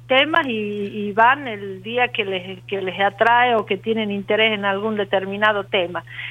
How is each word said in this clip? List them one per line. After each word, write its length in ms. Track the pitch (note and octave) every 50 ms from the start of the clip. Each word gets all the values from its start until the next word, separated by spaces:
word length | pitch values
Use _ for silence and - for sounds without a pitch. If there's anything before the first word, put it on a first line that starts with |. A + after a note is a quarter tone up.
| - -
temas 380 | C4 C4 D4 D4+ E4 E4+ D#4 C4+
y, 40 |
y 600 | A3+ G#3+ G#3+ G#3 G#3 G#3 G3+ G3+ A#3 G#3+ G3+ G#3 G3
van 340 | G#3+ A3+ A#3+ C4+ D4 C#4+ A#3+
el 360 | G#3+ G3+ G3+ G3 F#3+ F#3+ -
día 260 | A3 A#3 A#3+ B3 A#3+
que 140 | B3 - G#3
les, 380 | G3 F#3+ F#3 F3+ F#3+ F#3+ F#3 -
que 180 | - G3+ G3
les 160 | F#3+ F#3 F3 F#3
atrae 560 | G3 G3+ G3 - A3+ A#3 A#3+ A#3+ B3 B3 A#3+
o 100 | A3 G#3
que 120 | - G#3 G3
tienen 340 | - A3+ A3+ A3+ A3 G#3
interés 420 | G3+ G3+ F#3+ - G#3+ G#3 A3 A3+ G#3+
en 100 | G3+ G3+
algún 320 | G3+ G3 G3 G#3 A3 A3
determinado 720 | G#3 G3+ G3 G3+ F#3+ F#3+ G3 G3 G3+ G#3+ G#3+ G#3+ G3+ G3
tema. 380 | - - G3+ F3 F3 F3 E3+ - - - - - -